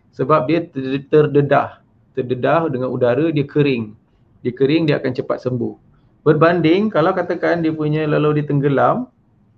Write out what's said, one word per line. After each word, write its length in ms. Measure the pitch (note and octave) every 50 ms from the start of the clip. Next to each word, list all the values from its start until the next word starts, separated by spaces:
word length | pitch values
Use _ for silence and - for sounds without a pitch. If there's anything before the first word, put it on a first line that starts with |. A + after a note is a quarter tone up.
| _ _
sebab 400 | _ - C#3 B2+ D#3 D3+ - C#3
dia 160 | D#3+ E3+ E3
ter-, 400 | - - C3+ C3 C3 C3+ C#3 C3+
terdedah. 800 | - - D3+ D3 C#3 C#3 C#3+ C#3+ C3+ - C3 - - - - _ _ _ _ _ _ - C3
Terdedah 480 | B2 A#2+ B2+ B2 B2 C3+ D3 E3 E3
dengan 240 | D#3 C3 B2 B2+ B2+
udara, 400 | A#2+ B2 B2 A#2+ A#2+ C3+ D#3 E3
dia 160 | D3+ D3 C#3
kering. 480 | C#3+ - D3+ C#3+ C#3+ C3 A#2 A2 G#2+ G#2+ - _ _ _ _ _ _ _ _
Dia 80 | - B2+
kering, 400 | B2 - C#3 C3+ D#3 E3 E3 D3
dia 80 | C#3+ -
akan 160 | - C3 B2+
cepat 240 | B2+ B2+ - - -
sembuh. 400 | - B2+ B2+ A#2+ A2+ A2 G#2 - _ _ _ _ _ _ _ _ -
Berbanding 640 | D3 D#3 D3 D#3+ E3+ F3+ F3 D3+ D#3 E3+ G3 G#3+ A3
kalau 240 | G3 G3+ F#3 F#3 F#3
katakan 480 | F#3 E3+ E3+ F3 - E3+ D#3+ E3+ E3+
dia 80 | E3 D#3+
punya 400 | D#3 D#3 D3+ D3+ D3+ D#3 D#3 D3+
lalau 240 | D3+ D3+ D3 D3+ D3+
dia 80 | D3+
tenggelam 640 | D3 D3 D3 C#3 C3+ C#3+ C#3 B2+ A#2+ C3 E3+ A3+ B3+ - _ _ _ _ _ _ _ _ _